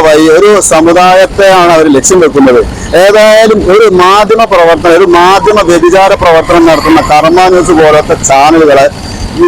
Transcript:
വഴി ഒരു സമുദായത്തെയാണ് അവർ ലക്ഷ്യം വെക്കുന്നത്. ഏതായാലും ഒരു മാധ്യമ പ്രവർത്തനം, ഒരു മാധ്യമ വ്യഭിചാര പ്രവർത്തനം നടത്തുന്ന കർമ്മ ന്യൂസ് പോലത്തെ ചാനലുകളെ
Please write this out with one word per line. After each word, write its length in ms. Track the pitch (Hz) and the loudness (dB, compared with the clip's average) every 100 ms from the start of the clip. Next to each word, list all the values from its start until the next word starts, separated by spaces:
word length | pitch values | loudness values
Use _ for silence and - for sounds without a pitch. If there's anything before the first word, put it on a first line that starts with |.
വഴി 280 | 160 156 160 | 2 2 2
ഒരു 320 | 160 208 202 | 2 2 0
സമുദായത്തെയാണ് 1120 | - 160 165 170 180 185 185 - 196 185 175 | 0 -2 0 0 2 2 0 0 0 2 0
അവർ 200 | 160 156 | 0 0
ലക്ഷ്യം 280 | 135 131 185 | -2 -2 -2
വെക്കുന്നത്. 580 | 156 143 135 120 104 - - 160 | 0 0 0 0 -2 -8 -6 -2
ഏതായാലും 640 | 190 214 214 214 220 214 175 | 0 2 2 2 0 0 0
ഒരു 220 | 202 220 | 0 0
മാധ്യമ 500 | 180 180 202 202 226 | 0 0 0 0 -2
പ്രവർത്തനം, 520 | 226 185 170 160 175 170 | 0 0 0 0 0 0
ഒരു 80 | |
മാധ്യമ 560 | 185 170 180 190 185 214 | 0 0 0 0 0 -2
വ്യഭിചാര 540 | 170 170 349 190 190 | 0 0 2 2 0
പ്രവർത്തനം 520 | 202 180 160 151 170 165 | 0 0 0 0 0 2
നടത്തുന്ന 340 | 151 151 160 | 0 0 -2
കർമ്മ 480 | 143 151 160 180 185 | 0 0 0 0 0
ന്യൂസ് 220 | 180 160 | 0 0
പോലത്തെ 540 | 160 156 151 151 156 | 0 2 0 -2 -4
ചാനലുകളെ 680 | - 135 147 160 151 135 139 - - - - - | -2 0 2 2 2 2 0 -4 -14 -12 -10 -2